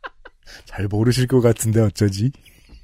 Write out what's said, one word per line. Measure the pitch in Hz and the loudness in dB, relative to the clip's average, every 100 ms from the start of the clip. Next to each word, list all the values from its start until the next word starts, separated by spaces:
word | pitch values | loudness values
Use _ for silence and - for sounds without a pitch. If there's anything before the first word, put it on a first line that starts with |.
| - _ - _ - - - | -20 _ -20 _ -20 -20 -20
잘 | - 101 | -10 -6
모르실 | 104 117 123 123 | 0 0 0 2
것 | 131 | 2
같은데 | 117 113 113 110 | 2 2 0 2
어쩌지? | 107 - 104 98 123 - - _ _ - | 0 2 -2 0 -4 -6 -20 _ _ -20